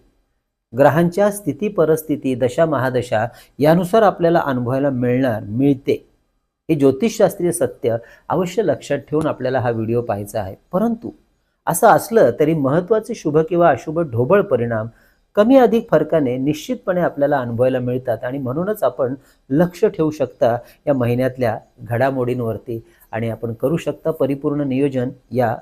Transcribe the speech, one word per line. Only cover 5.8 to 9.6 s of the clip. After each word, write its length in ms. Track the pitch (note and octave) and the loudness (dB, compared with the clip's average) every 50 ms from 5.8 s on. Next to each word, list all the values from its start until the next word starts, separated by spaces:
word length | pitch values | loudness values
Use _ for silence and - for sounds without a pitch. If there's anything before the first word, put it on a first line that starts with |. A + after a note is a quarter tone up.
| - - - - - _ _ _ _ _ _ _ _ _ _ _ _ - | 0 -2 -2 -2 -4 _ _ _ _ _ _ _ _ _ _ _ _ -2
हे 60 | D#3+ | 0
ज्योतिषशास्त्रीय 760 | C#3 C#3 C3+ C3 C3+ A#3 A3 A3 - G3+ F3+ - - F3 F3 | 4 4 4 4 2 0 -2 0 2 0 0 0 0 -2 -2
सत्य 460 | - - C3+ - - - - A#2+ A#2 A#2 - - - _ _ - | 0 0 -2 -4 -4 -4 -2 -2 -2 -2 -6 -10 -20 _ _ -4
अवश्य 340 | C3+ E3 F#3 F3 - A#3 G#3 | -2 -2 -2 -2 -2 -2 0
लक्षात 340 | D#3 B2+ - - - D3 | 0 0 -2 -2 -6 -6
ठेवून 300 | C3+ - - D3 D#3 D3+ | -6 -4 -4 -4 -2 -2
आपल्याला 320 | C#3+ A#2+ - B2+ B2+ C3 | -2 -4 -4 -4 -2 -2
हा 100 | C3 | 0